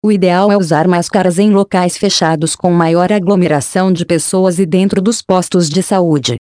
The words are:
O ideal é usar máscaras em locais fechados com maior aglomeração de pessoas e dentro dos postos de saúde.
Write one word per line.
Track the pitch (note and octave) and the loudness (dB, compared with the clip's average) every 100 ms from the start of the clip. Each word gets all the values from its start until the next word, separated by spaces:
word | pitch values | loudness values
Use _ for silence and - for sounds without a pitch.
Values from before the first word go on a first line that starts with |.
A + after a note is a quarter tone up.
O | G#3+ | 0
ideal | G3+ F3+ F3 G3+ | 0 2 2 2
é | G3+ | 0
usar | E3+ D3+ F3 | 0 0 2
máscaras | F3 E3+ G3+ F3+ F3 | 0 0 0 0 2
em | G#3+ | 2
locais | G3 G3 F#3 F3+ - | 2 0 0 -2 -2
fechados | G3+ - D#3+ D#3+ D#3+ | -2 0 0 0 -4
com | - F3+ | -2 0
maior | F3 E3 E3+ F3+ | 2 2 0 2
aglomeração | G#3+ F3+ G3+ E3+ D3+ - F#3+ F#3+ | 0 0 0 2 0 -2 -2 0
de | E3+ F3 | -2 -2
pessoas | E3+ - F#3+ F#3 F3 | -2 -2 0 0 0
e | |
dentro | F3+ F3+ G3 G3 | 0 0 0 0
dos | F#3+ A#3 | -2 -4
postos | - F#3 F3 F3+ D#3+ | -2 -2 0 -2 0
de | E3+ | -2
saúde. | - G3 F3 D3 A#2+ A#2 | -2 0 2 0 -2 -8